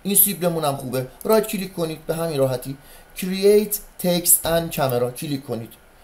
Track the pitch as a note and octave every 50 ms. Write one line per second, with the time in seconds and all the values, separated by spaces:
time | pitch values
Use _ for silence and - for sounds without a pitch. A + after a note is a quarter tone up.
0 | - F#3+ G3+ F#3+ G3+ G3+ F#3 D#3 F3 F3 E3 E3 D3+ C#3+ C#3 C3 C3 B2+ A#2+ C3
1 | B2+ - - - - G#3+ A3 A3 G#3 G#3+ - F#3 F3 F#3 - F3 E3 D#3+ D#3+ D3+
2 | - - D#3+ E3 E3 E3 D3+ C#3 C3+ C3 C3 B2 - C3+ C3+ - - - - -
3 | - - - - F#3+ F#3 F#3+ F#3+ F#3+ G3+ G#3 G#3 G#3+ - - - - - - -
4 | - F3+ F3 F3 F3 - - - - D#3+ E3 E3+ E3 E3 - D#3+ D3 C3 A#2+ A#2+
5 | B2 B2 B2+ - E3 D3 C#3+ C3+ C3+ - A#2+ A2+ A2+ A2 - - _ - _ -